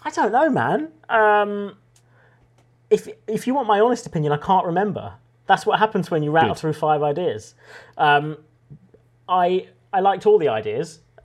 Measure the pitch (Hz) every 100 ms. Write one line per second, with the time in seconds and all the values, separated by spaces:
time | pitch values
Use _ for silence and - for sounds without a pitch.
0 | 302 320 240 233 311 202 117 202 311 -
1 | - 226 214 208 202 202 202 - _ _
2 | _ _ _ _ _ _ _ _ - 214
3 | - - - 214 240 277 220 202 226 240
4 | - 170 147 147 - 185 175 170 208 131
5 | 104 - _ _ - 190 214 185 214 202
6 | 175 165 147 160 165 - 160 151 156 151
7 | 147 147 175 107 - _ - - - -
8 | 151 147 151 151 _ _ - - _ _
9 | _ _ - 180 180 185 - _ _ 190
10 | 196 190 208 208 147 110 107 110 165 -
11 | _ _